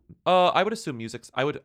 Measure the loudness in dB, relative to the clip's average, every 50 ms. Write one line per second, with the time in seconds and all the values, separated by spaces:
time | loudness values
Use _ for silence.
0 | _ _ -16 _ 0 2 4 4 4 4 4 2 0 0 -2 -6 -8 -8 -8 -8
1 | -8 -10 -10 -12 -14 -8 -4 -2 -2 -2 -4 -4